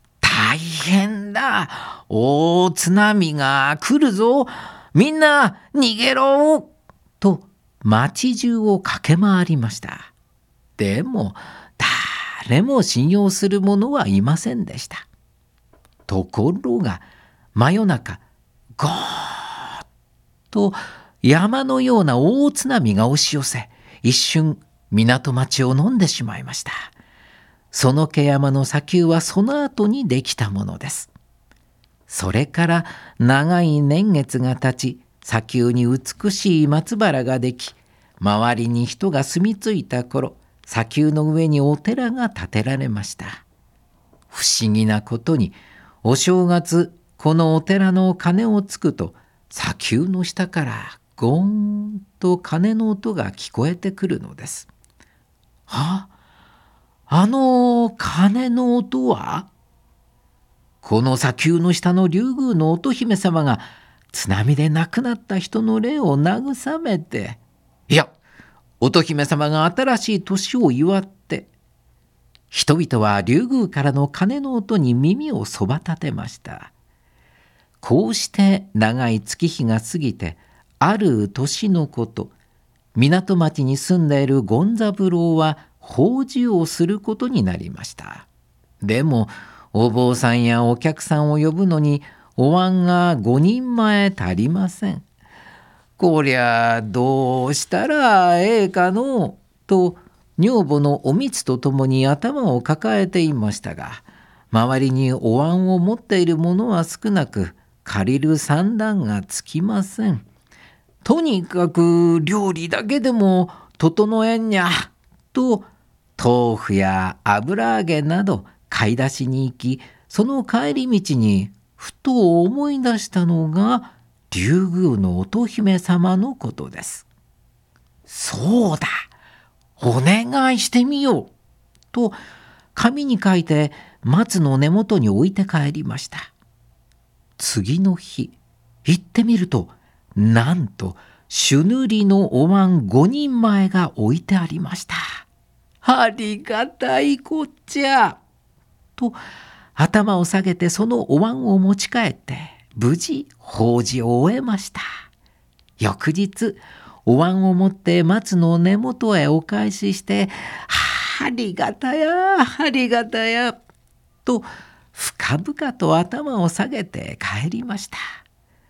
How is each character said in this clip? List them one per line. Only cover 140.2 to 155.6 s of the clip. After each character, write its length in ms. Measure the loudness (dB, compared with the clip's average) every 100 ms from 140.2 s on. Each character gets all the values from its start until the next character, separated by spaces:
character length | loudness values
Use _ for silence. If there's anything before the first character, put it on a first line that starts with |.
| 4 4 4
ん 140 | 0 -2
と 300 | -6 -10 -10 -20 _ -10
朱 340 | -2 2 4
塗 240 | 2 2 0
り 180 | 2 4
の 280 | 4 2
お 140 | 2 4
椀 400 | 4 4 2 4
五 200 | 4 4
人 340 | 2 -2 0
前 280 | 2 2 2
が 240 | 0 -2 -2
置 200 | -2 -2
い 60 |
て 160 | 0 0
あ 80 | 0
り 140 | -6
ま 160 | -8 -10
し 100 | -8
た。 100 | -8 -8 -12 -18 _ _ _ _ _
「あ 280 | 0 2 2
り 320 | -2 -8 -8
が 240 | -6 -6 -6
た 320 | -6 -2 0
い 200 | 0 -2
こ 240 | -4 -6
っ 20 | -6 _ -10
ち 220 | -4 0
ゃ」 300 | 2 2 -2 _ _ _ _ _ _ _ -6
と、 180 | -6 -6 -18 -20 -20 -20 -10
頭 440 | -2 0 2 2 2
を 60 |
下 180 | 0 0
げ 140 | 0 0
て 140 | -2
そ 160 | 0 -2
の 260 | -2 0
お 80 | 2
椀 300 | 2 -2 0
を 100 | 2
持 160 | 2 0
ち 140 | -2
帰 80 | -2
っ 160 | -2
て、 260 | -4 -12 -12 -14 -20 _ -2
無 200 | 0 0
事 320 | -2 -8 -8 _
法 460 | -8 0 2 2
事 180 | 0 -2
を 200 | 0 2
終 160 | 2 0
え 20 |
ま 180 | -2 -4
し 120 | -6
た。 100 | -12 -12 -14 -20 _ _ _ _ _